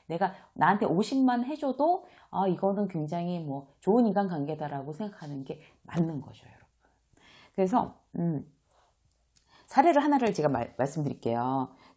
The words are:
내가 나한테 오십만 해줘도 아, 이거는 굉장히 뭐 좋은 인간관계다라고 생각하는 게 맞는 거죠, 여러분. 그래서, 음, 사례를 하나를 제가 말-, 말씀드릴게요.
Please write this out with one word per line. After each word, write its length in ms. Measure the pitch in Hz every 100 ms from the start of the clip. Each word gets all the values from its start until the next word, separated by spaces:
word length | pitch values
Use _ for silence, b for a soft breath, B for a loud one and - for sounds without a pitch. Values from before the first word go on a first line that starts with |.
| B
내가 260 | 165 190 185 B
나한테 320 | - 160 202 -
오십만 580 | 165 220 269 262 240 247
해줘도 600 | 302 277 254 302 370 - B B
아, 160 | 180 190
이거는 400 | 180 196 196 202
굉장히 520 | 165 151 170 175 175
뭐 280 | 156 139 143 _
좋은 240 | - 226 226
인간관계다라고 840 | 196 196 165 143 151 151 139 135
생각하는 500 | 151 214 202 151 143
게 180 | 135 156 B B
맞는 380 | - 170 165 151
거죠, 240 | - - -
여러분. 180 | - _ _ _ _ _ _ B B B -
그래서, 440 | 190 247 - - _ -
음, 340 | 170 151 - _ _ b b _ _ _ _ _ _ b b
사례를 340 | - 320 294
하나를 320 | 294 285 233
제가 140 | 190 147
말-, 260 | 120 117 -
말씀드릴게요. 960 | 127 - 143 123 117 117 123 135 127 B B